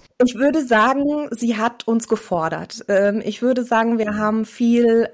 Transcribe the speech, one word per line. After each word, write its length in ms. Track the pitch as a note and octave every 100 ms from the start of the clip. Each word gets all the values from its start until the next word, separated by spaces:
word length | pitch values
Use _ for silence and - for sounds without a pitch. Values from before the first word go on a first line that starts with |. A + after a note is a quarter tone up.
| _ -
Ich 120 | B3 G#3
würde 300 | C#4+ D#4 B3
sagen, 640 | A3 A#3 C4+ C#4+ D4 D4
sie 260 | A3+ A#3 G#3+
hat 300 | A3+ A#3 -
uns 200 | A3+ -
gefordert. 800 | A3 - F3 D#3+ D#3+ E3 A3+ -
Ähm, 340 | G3 G3+ A3
ich 180 | - -
würde 220 | B3 B3+
sagen, 340 | A#3+ A3+ A3+ A3+
wir 180 | G#3 G#3
haben 280 | G#3+ A3 A3
viel 640 | - A#3 A#3+ A#3 A3+ -